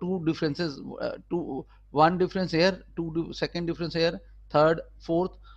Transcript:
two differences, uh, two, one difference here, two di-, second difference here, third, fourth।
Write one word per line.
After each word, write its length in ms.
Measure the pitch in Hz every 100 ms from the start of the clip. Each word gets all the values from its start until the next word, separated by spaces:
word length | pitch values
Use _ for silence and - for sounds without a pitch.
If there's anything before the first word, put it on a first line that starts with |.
two 220 | 175 185 160
differences, 680 | 165 156 139 170 135 131 -
uh, 180 | 117 - -
two, 300 | 175 151 135 - - - 135
one 220 | 156 180
difference 280 | 180 190 180
here, 220 | 160 180 185 - -
two 180 | 165 160
di-, 220 | 165 139
second 260 | 151 175 170
difference 260 | 160 165 165
here, 220 | 165 185 - - - 151
third, 240 | 156 165 - - -
fourth। 220 | 165 185 - -